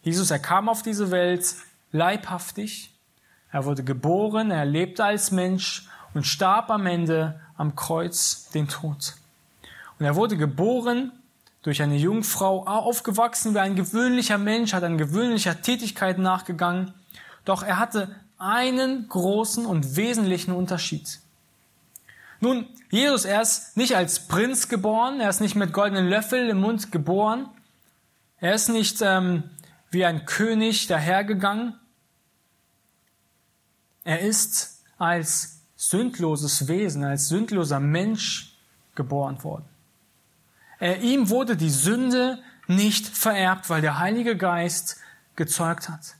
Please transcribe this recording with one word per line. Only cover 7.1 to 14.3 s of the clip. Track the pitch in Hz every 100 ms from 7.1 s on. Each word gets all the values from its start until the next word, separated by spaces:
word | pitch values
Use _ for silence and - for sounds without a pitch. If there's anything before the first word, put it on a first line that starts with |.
| 160 160 156 - -
am | 151 -
Kreuz | - 165 170 175 - - -
den | 151 147
Tod. | - 160 143 - - _ _ _ _ - - - -
Und | 147
er | 147
wurde | 220 196
geboren | 151 131 202 247 233 240 262 - _ _ _ _
durch | 156 143
eine | 147 143
Jungfrau, | 156 220 214 - 190 190 190
aufgewachsen | 208 220 233 - 202 233 233 220
wie | 208
ein | 190
gewöhnlicher | 190 180 220 247 247 240